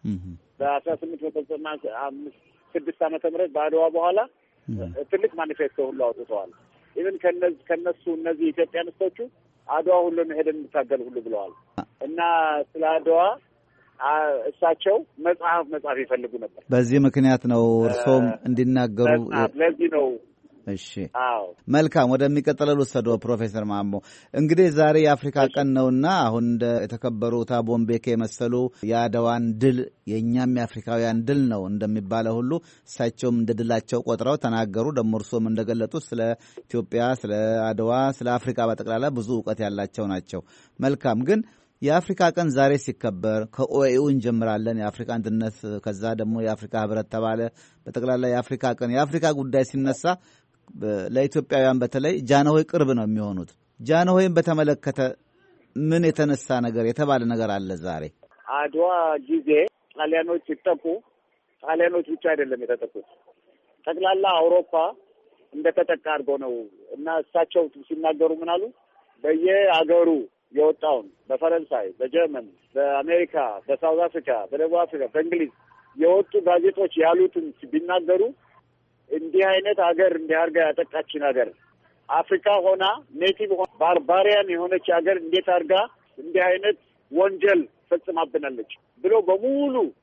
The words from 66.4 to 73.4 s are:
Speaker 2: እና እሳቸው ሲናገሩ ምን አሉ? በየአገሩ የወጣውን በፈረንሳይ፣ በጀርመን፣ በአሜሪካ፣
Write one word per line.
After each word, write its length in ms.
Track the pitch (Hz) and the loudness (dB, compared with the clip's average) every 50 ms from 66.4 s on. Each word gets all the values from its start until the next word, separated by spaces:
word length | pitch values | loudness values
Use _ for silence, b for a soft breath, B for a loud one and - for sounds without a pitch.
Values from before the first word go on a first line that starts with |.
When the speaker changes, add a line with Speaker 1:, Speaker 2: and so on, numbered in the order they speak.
| 135 127 120 117 113 104 92 95 - - | -2 -6 -8 -8 -10 -12 _ _ -18 -18
Speaker 2:
እና 160 | 113 135 147 160 165 160 | -14 -10 -6 -4 -4 -4
እሳቸው 440 | 147 _ _ 170 165 - - 175 165 147 _ 139 | -4 _ _ 0 0 2 2 0 0 0 _ -16
ሲናገሩ 500 | 139 _ 160 156 160 160 156 147 160 160 160 | -12 _ -8 -2 -2 -2 0 2 2 0 0
ምን 120 | 160 165 170 | -2 -2 -2
አሉ? 140 | 170 180 202 240 - _ _ _ _ _ _ _ _ _ - | -2 -2 -2 -4 -10 _ _ _ _ _ _ _ _ _ 0
በየአገሩ 840 | 151 160 160 170 185 190 196 202 190 170 160 160 151 170 170 170 170 160 143 113 - _ _ _ _ 117 | 0 2 2 4 4 4 6 6 4 4 4 4 6 6 6 6 6 4 2 -2 -6 _ _ _ _ 0
የወጣውን 540 | 139 151 156 156 _ - 156 143 123 104 98 _ _ _ | 4 4 4 2 _ 0 0 0 0 -2 -8 _ _ _
በፈረንሳይ፣ 600 | _ 131 131 160 165 170 165 156 _ 143 120 104 95 90 | _ -4 0 0 0 0 0 -2 _ -4 -4 -4 -6 -6
በጀርመን፣ 500 | _ 127 127 127 165 170 160 143 131 113 101 90 _ _ _ | _ -6 -2 2 0 0 0 -2 -8 -12 -14 _ _ _ _
በአሜሪካ፣ 640 | _ 135 143 139 139 139 139 160 170 175 175 - - 156 | _ -2 0 0 0 -2 0 2 2 2 2 0 -2 -2